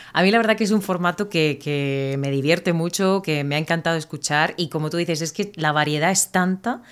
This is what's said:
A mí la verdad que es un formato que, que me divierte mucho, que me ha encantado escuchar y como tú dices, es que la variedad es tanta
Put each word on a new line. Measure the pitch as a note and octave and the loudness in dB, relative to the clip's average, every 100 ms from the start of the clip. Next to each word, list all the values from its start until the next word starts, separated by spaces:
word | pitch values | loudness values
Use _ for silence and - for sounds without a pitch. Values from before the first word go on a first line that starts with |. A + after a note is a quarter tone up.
| - | -6
A | - | 2
mí | F#3 | 4
la | A3+ | 4
verdad | A3+ A3 | 4 2
que | |
es | G#3+ | 2
un | G#3+ | 2
formato | G3 F3 F3 F3 G3+ | 0 0 0 -2 -2
que, | E3+ D#3 C#3+ | 0 0 0
que | - D3 C#3+ C#3 C3+ C#3 | -4 -2 0 -2 -2 -2
me | C#3 | -2
divierte | C#3 C#3 F3 F#3 | 0 2 0 2
mucho, | E3+ E3 - F#3+ G3 | 0 0 0 0 0
que | F#3+ D3+ | 0 -2
me | C#3+ C#3+ | 0 -2
ha | |
encantado | D#3 E3 E3 E3 | 0 -2 0 -2
escuchar | D#3 D3 - D3 E3 - | -4 -8 -2 0 0 -2
y | E3 | -4
como | D#3 D3+ | -4 -2
tú | E3+ | -2
dices, | E3+ D#3+ | -2 -2
es | D#3+ | -4
que | - G3+ F#3 | -6 -8 -2
la | D#3 | 0
variedad | D3+ D3+ D3+ D#3+ | 2 2 2 2
es | F#3+ - | 2 0
tanta | F#3 F#3 F#3 A#3 A#3+ - | 0 0 0 -2 -6 -8